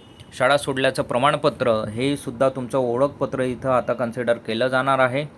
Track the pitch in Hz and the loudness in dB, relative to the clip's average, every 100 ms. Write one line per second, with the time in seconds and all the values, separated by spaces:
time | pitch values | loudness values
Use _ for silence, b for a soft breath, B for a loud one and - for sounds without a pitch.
0 | - - - - 131 143 151 131 135 143 | -20 -20 -14 0 2 2 0 0 0 0
1 | 123 120 139 151 151 - 123 110 110 110 | -2 0 2 2 0 0 2 2 -2 -2
2 | 139 139 127 117 135 135 120 139 123 120 | -2 -2 -4 0 0 0 -2 -2 0 2
3 | 139 - 131 131 127 117 131 123 113 117 | 0 0 -4 -2 -2 -2 0 0 0 -2
4 | 117 127 120 117 - 113 127 131 135 131 | -4 -2 0 0 -2 -2 0 2 2 2
5 | 127 135 147 | 2 0 -6